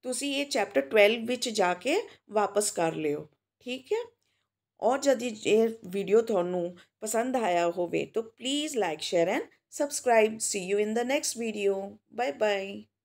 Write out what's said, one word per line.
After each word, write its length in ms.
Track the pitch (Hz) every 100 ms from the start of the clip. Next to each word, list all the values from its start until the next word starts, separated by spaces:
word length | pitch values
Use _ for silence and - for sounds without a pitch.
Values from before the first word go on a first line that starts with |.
ਤੁਸੀਂ 340 | 254 247 277 277
ਇਹ 100 | 285
ਚੈਪਟਰ 340 | 262 196 269
ਟਵੈਲਵ 440 | 277 220 208 233
ਵਿੱਚ 240 | 226 247 254
ਜਾ 260 | 214 180
ਕੇ 280 | 180 247 359 466 - _
ਵਾਪਸ 400 | 214 202 208 208
ਕਰ 240 | - 165
ਲਿਓ, 320 | 160 156 147 156 _ _ _
ਠੀਕ 320 | - 254 -
ਹੈ? 120 | 440 480 _ _ _ _ _ _ _
ਔਰ 180 | 214 269
ਜਦ 240 | 277 254
ਇਹ 460 | 247 214 - 214 226 226
ਵੀਡੀਓ 360 | 180 190 185 208
ਤੁਹਾਨੂੰ 560 | 226 202 175 180 175 180 - _
ਪਸੰਦ 360 | 220 220 254 254
ਆਇਆ 340 | 214 175 170
ਹੋਵੇ 340 | 175 170 165 139
ਤਾਂ 160 | 214
please 560 | 226 _ 240 285 302 277
like, 180 | 185 156
share 360 | - 180 170 247
and 100 | - _ _ -
subscribe। 540 | 285 - 254 226 220 220
See 280 | - 208 180
you 140 | 202
in 100 | 208
the 120 | 220 240
next 340 | 285 302 226
video। 380 | 226 208 196 196 196 208 _ 220
Bye 200 | 254 -
bye। 600 | 214 196 196 202 214 _